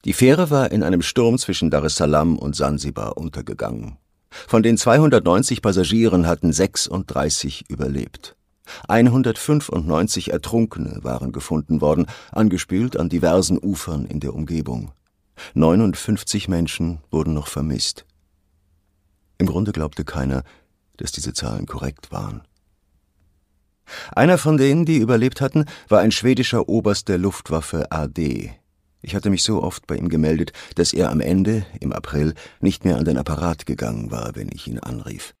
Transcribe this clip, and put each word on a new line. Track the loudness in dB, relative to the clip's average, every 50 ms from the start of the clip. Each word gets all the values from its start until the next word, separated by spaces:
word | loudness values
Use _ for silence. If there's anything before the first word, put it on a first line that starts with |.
| _
Die | -4 2
Fähre | 4 6 6 6 6 4 2
war | 2 2 2 2
in | 0 0 2
einem | 2 2 2
Sturm | 0 0 0 2 4 4 2
zwischen | 2 0 -2 -2 0 0 2
Dar | 2 2 0
es | 0 0
Salaam | 0 0 2 4 4 4 2 0
und | 0 -2 -6 -4
Sansibar | -2 -2 -2 -2 -2 -4 -6 -8 -6 -8 -8 -8
untergegangen. | -8 -10 -8 -10 -10 -10 -10 -8 -8 -6 -8 -8 -8 -10 -14 -16 -18 _ _ _ _ _ _
Von | -20 -20 -8 0 2 4 4
den | 4 4
zweihundertneunzig | 4 4 4 6 6 6 6 6 4 6 6 4 4 4 0 -4 0
Passagieren | 0 0 2 2 2 2 4 4 4 4 4 4 4
hatten | 2 0 2 2 0
sechsunddreißig | 2 2 0 0 0 -4 -4 -4 -4 -6 -6 -4 -4 -2 -2 -2 -2 -2 -4 -6 -8 -10 -12 _
überlebt. | -8 -6 -4 -4 -4 -4 -6 -8 -12 -20 -20 -20 _ _ _ _ _ _ _ -20 -20 -20 -4
Einhundertfünfundneunzig | 2 4 6 6 6 6 4 2 2 0 -2 0 0 0 0 0 -2 -4 -4 -2 0 2 2 2 0 -2 -4 -4 -4
Ertrunkene | -4 -4 -4 -2 0 0 0 0 -2 -8 -8 -8 -8 -8 -8
waren | -6 -6 -4 -6 -6
gefunden | -8 -8 -6 -4 -4 -4 0 0 0 2
worden, | 4 2 4 2 0 -2 -4 -20 -20 -10
angespült | -2 2 2 2 2 0 -4 _ -2 0 0 0 -2
an | -2 -2 0
diversen | 0 0 2 4 4 4 2 2 0 0
Ufern | 0 -4 -4 -4 -6 -6 -6 -6 -6
in | -6 -6 -6
der | -6 -6 -6
Umgebung. | -6 -6 -4 -4 -4 -4 -4 -6 -8 -8 -12 -16 _ _ _ _ _ _ _ _ -20 -20 -6 0
Neunundfünfzig | 2 4 4 6 6 4 2 0 -2 -4 -4 -4 -4 -4 -6 -6 -6 -2
Menschen | -2 -2 0 -2 -2 -2 -4 -4 -4 -4 -6 -10 _
wurden | -2 -2 -2 0 -2
noch | -4 -4
vermisst. | -6 -6 -6 -4 -4 -4 -4 -4 -6 -6 -10 _ _ _ _ _ _ _ _ _ _ _ _ _ _ _ _ _ _ _ _ _ _ _ _ _ _ _
Im | _ -2
Grunde | 0 0 -2 -2 -2
glaubte | -4 -4 -6 -6 -6 -8 -10
keiner, | -6 -6 -4 -2 -2 -2 -4 -4 -8 -18 _ _ _ _ _ _ _ _
dass | -12 -12 -10
diese | -10 -8 -10 -8 -8
Zahlen | -6 -6 -6 -6 -6 -8
korrekt | -8 -10 -8 -8 -8 -10 _ -18 -12
waren. | -10 -10 -10 -10 -12 -14 -16 _ _ _ _ _ _ _ _ _ _ _ _ _ _ _ _ _ _ _ _ _ _ _ _ _ _ _ _ -18 -18 -16 -16 -6 2
Einer | 4 6 6 6
von | 4 4 2 4
denen, | 6 6 4 4 4 4
die | 4 4
überlebt | 4 4 4 4 4 4 2 0 -2
hatten, | -4 0 2 2 0 0 -4 -20 0 _
war | 4 6
ein | 6 6
schwedischer | 2 2 2 2 2 2 2 0 0 0 0 2
Oberst | 0 0 2 2 0 0 0 -2
der | 0
Luftwaffe | 0 0 0 -2 -4 -6 -4 -4 -4 -4 -4 -4 -4 -4 -4
A | -4 -4 -4
D. | -4 -4 -2 -2 -2 -2 -4 -8 -10 -14 _ _ _ _ _ _ _ _ _
Ich | -14 -6 -6
hatte | -2 0 0
mich | 0 0 0
so | 0 0 0
oft | -2 -4 -6 -8 _
bei | -6 -6
ihm | -4 -2
gemeldet, | -2 0 2 2 2 2 2 0 -4 -6 -18 -20 -10 -2
dass | 0 0 0 2
er | 0 0 0
am | 0 -2
Ende, | 0 2 2 2 2 2 0 -2 -4 -6 -12 -8
im | -8 -6
April, | -6 -6 -8 -4 -2 0 0 0 -2 -4 -16 -20 -12 _
nicht | 0 0 0 2 0
mehr | 0 2
an | 2 2
den | 0 0
Apparat | -2 -2 -4 -4 -4 -2 -4 -4 -4 -6
gegangen | -8 -8 -6 -6 -6 -6 -6 -8 -8
war, | -8 -8 -8 -10 -10
wenn | -10 -10 -12 -12
ich | -14 -12
ihn | -10 -10 -10
anrief. | -10 -10 -10 -10 -10 -12 -14 -14 -16 -18 _ _